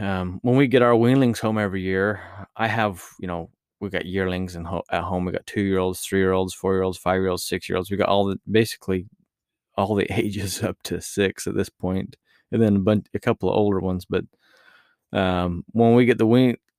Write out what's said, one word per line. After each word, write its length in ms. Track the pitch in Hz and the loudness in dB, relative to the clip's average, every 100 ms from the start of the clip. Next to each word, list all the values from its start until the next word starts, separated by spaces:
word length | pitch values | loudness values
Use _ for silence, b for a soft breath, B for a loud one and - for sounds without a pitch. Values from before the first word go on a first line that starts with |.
Um, 400 | 98 95 90 98 | -4 -4 -4 -4
when 140 | 123 127 | 2 4
we 100 | 139 | 4
get 160 | 127 | 4
our 120 | 120 | 6
weanlings 440 | 117 120 135 127 117 | 6 6 4 4 2
home 200 | 113 110 | -2 0
every 240 | 101 95 | -2 -2
year, 380 | 92 95 101 101 B 98 98 - | -2 0 0 -2 B -18 -14 -6
I 100 | 113 | -2
have, 380 | 113 107 90 - - | 0 -2 -4 -14 -12
you 80 | 92 | -8
know, 220 | 85 82 _ _ _ | -8 -10 _ _ _
we 80 | 101 | -8
got 160 | 92 92 | -6 -4
yearlings 500 | 95 92 90 92 85 | -2 -2 -2 -6 -8
in 80 | |
ho-, 180 | 85 87 - | -8 -8 -4
at 120 | 87 | -4
home. 200 | 87 90 | -2 -4
We 80 | 90 | -4
got 140 | - - | -6 -6
two-year-olds, 540 | - 98 95 92 92 | -4 0 0 0 -4
three-year-olds, 540 | - 98 95 95 95 | -2 0 2 2 -2
four-year-olds, 440 | - 92 95 92 92 | -4 -2 0 -2 -2
five-year-olds, 460 | 90 95 95 90 | -2 0 0 -2
six-year-olds. 460 | - 92 - 90 92 | -4 -6 -4 -6 -4
We 60 | 98 | -2
got 120 | 98 | 2
all 180 | 101 98 | 2 0
the, 140 | 98 | -2
<laughs> 80 | - | 0
basically 560 | 107 113 - - 95 95 _ _ _ _ _ _ - | 0 0 -2 -4 -4 -6 _ _ _ _ _ _ -4
all 180 | 98 | -2
the 180 | 101 - | 0 -2
ages 500 | 104 104 101 98 - | -2 -2 -4 -6 -6
up 140 | 110 90 | -6 -8
to 160 | - 85 | -8 -10
six 460 | - - 98 - - | -6 -2 -2 -2 -6
at 80 | |
this 140 | 101 98 | -4 -4
point, 480 | - 92 95 - - _ _ _ | -6 -4 -4 -6 -14 _ _ _
and 100 | 113 | 2
then 160 | 110 101 | 4 4
a 40 | |
bunch, 260 | 95 107 - | 4 2 0
a 60 | - | -4
couple 280 | - 110 92 | -2 -2 0
of 80 | 98 | 2
older 240 | 104 98 | 2 0
ones. 240 | 92 92 | -2 -4
But, 200 | - 92 85 b b b b b b b _ | -4 -6 -6 b b b b b b b _
um, 520 | 104 92 90 90 87 - | -2 0 0 -2 -4 -4
when 220 | 110 117 | 2 6
we 100 | 120 | 6
get 140 | 120 110 | 6 4
the 80 | 110 | 4
wean-, 320 | 120 127 117 _ | 4 4 0 _